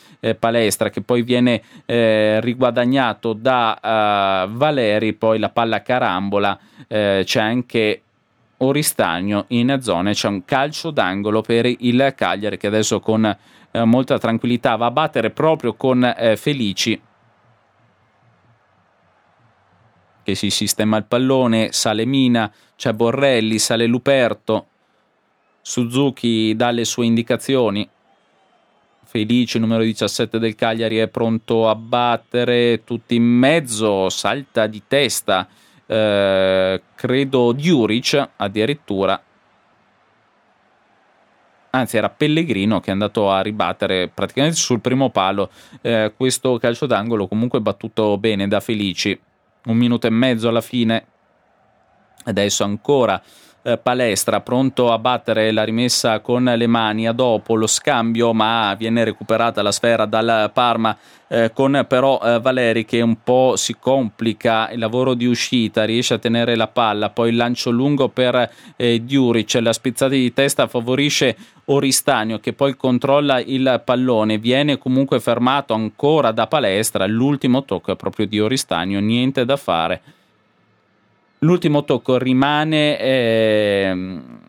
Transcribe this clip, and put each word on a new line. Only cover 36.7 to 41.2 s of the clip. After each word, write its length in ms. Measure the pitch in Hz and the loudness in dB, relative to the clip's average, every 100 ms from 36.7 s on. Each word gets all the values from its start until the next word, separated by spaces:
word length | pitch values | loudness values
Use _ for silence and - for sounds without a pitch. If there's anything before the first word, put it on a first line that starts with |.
| 92 - - | -2 -8 -8
credo 560 | 123 131 135 135 120 | -2 -2 0 2 2
Djuric 800 | 127 160 151 107 113 - 143 - - | 0 2 2 2 0 0 -2 -2 -6
addirittura, 840 | 101 107 113 143 - 98 95 95 _ _ _ _ _ _ _ _ _ _ _ _ _ _ _ _ _ _ _ _ | -6 -2 -2 -4 -6 -2 0 -2 _ _ _ _ _ _ _ _ _ _ _ _ _ _ _ _ _ _ _ _